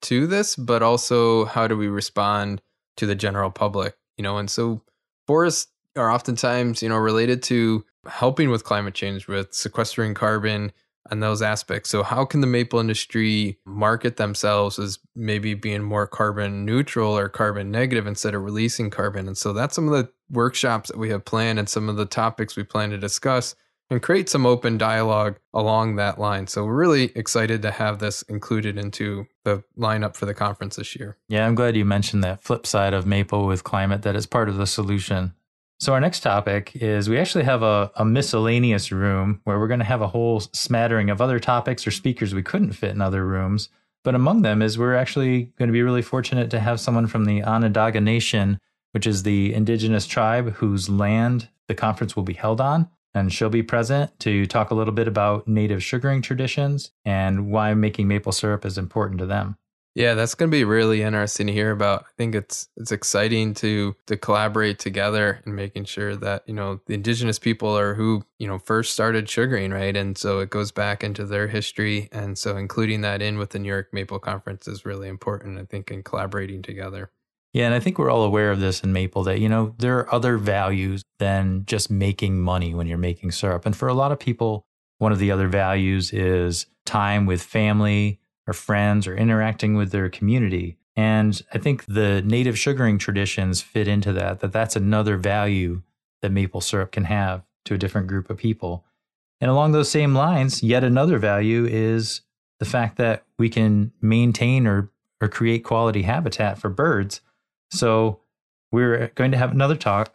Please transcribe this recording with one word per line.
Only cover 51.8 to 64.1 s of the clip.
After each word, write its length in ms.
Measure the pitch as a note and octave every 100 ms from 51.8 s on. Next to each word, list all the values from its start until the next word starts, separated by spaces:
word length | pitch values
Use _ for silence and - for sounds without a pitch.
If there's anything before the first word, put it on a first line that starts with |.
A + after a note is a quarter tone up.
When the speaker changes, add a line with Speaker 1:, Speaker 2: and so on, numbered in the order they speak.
| A2 G2+ G#2+ G#2+
Speaker 2:
will 80 |
be 100 | F#2+
held 280 | G2 A2 A2
on. 260 | C3+ E3 E3 _ _ G2+
And 180 | F#2+
she'll 160 | - A2
be 140 | A2+
present 540 | A2+ A#2+ A#2 C#3 C#3+ -
to 260 | A2 G2+ F#2+
talk 240 | A#2 G#2+
a 60 | A2
little 180 | A2
bit 140 | G#2+ A2+
about 400 | G#2 G#2 G#2 A2+
native 360 | G#2+ G#2+ G2
sugaring 380 | - B2+ C#3 C3+
traditions 720 | - B2+ C3 - C#3+ C#3+ - _ G#2
and 440 | F#2+ F#2+ G2 G2+
why 240 | G#2+ G#2+
making 340 | G#2+ G#2+ G#2+ G2+
maple 240 | G2+ G2
syrup 340 | - G#2+ G2+ G2+
is 120 | F#2+
important 400 | F#2 A2+ G2+ F#2
to 60 | F#2
them. 320 | G2+ G2 G2+ _ _ _ -
Speaker 1:
Yeah, 180 | A#2+
that's 220 | A2 A#2 -
gonna 160 | E3
be 120 | D3+
really 380 | G#2+ A2 A2 G#2+
interesting 460 | G#2+ G#2+ G#2 - G#2
to 60 |
hear 180 | G#2 G#2+
about. 320 | G#2 G2+ G2
I 80 | - -
think 200 | A#2 G#2+
it's, 340 | - - - -
it's 140 | A#2
exciting 640 | G#2 - G2+ A2 A2+ A2 G#2
to, 400 | G#2+ G#2 G2+ -
to 100 | -